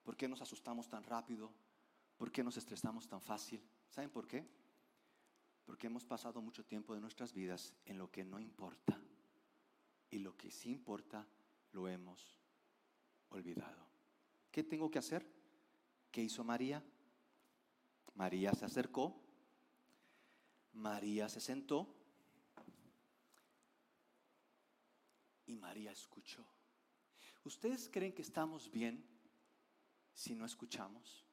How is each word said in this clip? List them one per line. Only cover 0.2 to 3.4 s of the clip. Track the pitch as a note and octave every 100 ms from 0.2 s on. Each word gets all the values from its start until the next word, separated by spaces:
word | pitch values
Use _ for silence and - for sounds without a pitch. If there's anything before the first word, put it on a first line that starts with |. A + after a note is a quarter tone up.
| C3
nos | C3
asustamos | C3 - - A#2+ A#2
tan | A2
rápido? | G#2 A#2 A#2 A2+ A2 A2 - _ _ _ _ _
¿Por | A#2+
qué | C3
nos | B2 A#2
estresamos | - G2+ A2+ A2+ -
tan | G2
fácil? | - G#2+